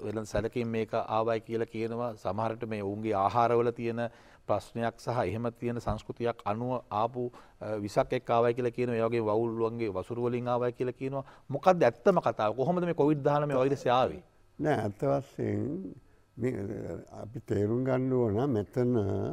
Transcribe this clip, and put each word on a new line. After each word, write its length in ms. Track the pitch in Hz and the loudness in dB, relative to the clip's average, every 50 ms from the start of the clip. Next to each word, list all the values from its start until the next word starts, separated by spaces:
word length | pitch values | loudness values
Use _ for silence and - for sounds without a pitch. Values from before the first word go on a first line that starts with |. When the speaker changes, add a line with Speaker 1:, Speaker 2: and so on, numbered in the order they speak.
| - | -6
Speaker 1:
වෙළඳ 220 | 104 104 110 107 | -6 -6 -6 -4
සැලකින් 420 | - - 104 107 113 - 123 117 117 | -2 -2 -2 -2 -2 -2 -2 -2 -2
මේක 260 | 113 113 110 98 - | -2 -2 -2 -2 -2
ආවයි 460 | 110 101 - 107 110 113 117 113 113 | -4 -2 0 0 0 2 2 0 -2
කියලා 260 | - - 113 113 117 | -2 -4 -4 -4 -2
කියනවා. 480 | - - 110 113 113 117 117 123 120 107 | -4 -4 -4 -4 -4 -4 -4 -6 -6 -6
සමහරට 500 | 107 - 95 95 107 113 113 113 117 120 | -6 -4 -4 -2 -2 -2 -2 -4 -6 -6
මේ 180 | 110 110 104 | -6 -6 -4
ඔවුන්ගේ 320 | 101 98 104 107 110 110 104 | -4 -4 -4 -4 -2 0 0
ආහාරවල 560 | 95 98 101 117 120 117 117 120 117 117 120 | 2 2 2 4 4 4 4 4 4 4 2
තියෙන 300 | 113 - 117 117 113 117 120 113 - - - - - - _ | 0 -2 -4 -4 -2 -2 -4 -6 -6 -12 -20 -20 -20 -8 _
ප්‍රශ්නයක් 480 | - 107 98 - - - 117 117 113 - - | 0 0 0 -2 -4 -6 -4 -2 -2 -4 -4
සහ 100 | - 131 | -6 -4
එහෙම 420 | 120 123 107 90 101 113 120 117 | -2 0 0 0 -2 -2 -4 -6
තියෙන 300 | 113 - 123 120 117 117 | -6 -6 -6 -6 -6 -4
සංස්කෘතියක් 580 | - 110 104 107 - - - - 117 117 117 - - | -4 -6 -6 -6 -8 -10 -8 -4 -4 -4 -4 -2 -4
අනුව 360 | 202 110 113 123 127 127 - - - | -4 -2 -2 -2 -4 -4 -6 -6 -4
ආපු, 400 | - 104 117 - 127 123 123 120 - - - - _ - | -2 0 0 0 -2 -4 -6 -6 -8 -12 -20 -20 _ -10
අ, 160 | 107 107 107 | -8 -6 -4
විසක් 360 | 104 101 101 - 135 131 - | -4 -6 0 2 2 2 2
එක්ක 180 | 131 123 - - | 0 -2 0 2
ආවයි 240 | 117 117 120 120 120 | 4 4 4 4 2
කියලා 160 | 127 123 120 | 2 -2 -2
කියනවා. 260 | 117 123 123 123 117 | -2 -2 -2 0 0
ඒ 60 | 113 | 0
වගේම 220 | 113 113 117 117 110 | 0 2 2 0 2
වවුල්වන්ගේ 640 | 107 104 113 117 117 113 113 113 113 117 117 117 104 | 2 2 2 0 0 0 0 0 -2 0 -2 -4 -2
වසුරු 340 | 92 92 92 - 120 120 | -2 -4 -6 -6 -4 -2
වලින් 260 | 123 120 123 120 123 123 | -2 -2 -2 -2 0 0
ආවයි 240 | 123 120 123 123 | 0 0 0 -2
කියලා 200 | 120 - 127 123 | -2 -2 -4 -4
කියනවා. 320 | 120 - 131 135 139 135 131 - - - - - | -4 -4 -6 -6 -6 -6 -8 -10 -16 -18 -10 -8
මොකද්ද 320 | 131 - - 190 185 170 | -8 2 4 4 6 6
ඇත්තම 360 | 185 175 - - - 202 185 165 | 6 4 4 4 4 4 4 4
කතාව? 360 | - 123 110 - 107 107 110 | 4 2 2 2 0 0 2
කොහොමද 280 | 131 - 165 180 180 175 | 2 0 2 2 0 0
මේ 100 | 175 160 | 0 2
කොවිඩ් 260 | - 139 151 156 143 | 4 4 4 4 2
දහනමය 320 | 135 143 143 147 147 147 135 | 2 2 2 2 2 2 2
වෛරසය 340 | 127 127 139 139 - - 127 | 2 2 2 2 0 2 2
ආවේ? 340 | 120 131 123 90 76 - - _ _ _ _ _ _ - | 4 4 4 2 0 -4 -12 _ _ _ _ _ _ -2
Speaker 2:
නෑ, 160 | 147 151 135 | 0 0 2
ඇත්ත 240 | 110 104 104 101 - | 2 0 -2 -2 -2
වශයෙන් 920 | 147 135 139 139 135 - - - 120 107 101 104 107 143 156 190 190 - - - - - - _ _ _ _ | 0 0 0 0 -2 -6 -6 -4 -2 -2 0 0 -2 -2 -4 -6 -8 -10 -14 -16 -20 -20 -20 _ _ _ _
මේ, 160 | 120 117 131 - 101 98 107 110 110 107 98 85 - - - | -4 -4 -4 -2 -4 -6 -6 -8 -8 -8 -8 -10 -10 -12 -14
අපි 300 | - 107 107 107 123 123 | -16 -14 -14 -12 -12 -10
තේරුම් 440 | - - 107 98 104 104 117 123 131 | -6 -2 0 0 2 2 0 0 0
ගන්න 280 | 131 127 127 131 131 | 0 0 0 0 0
ඕන 380 | 127 123 120 107 98 110 139 147 | 0 2 2 2 2 0 0 2
මෙතන 420 | 120 - - - - 131 123 123 123 110 98 98 101 98 107 139 | 0 0 -2 -2 -2 0 2 2 2 2 2 0 0 -2 -2 -4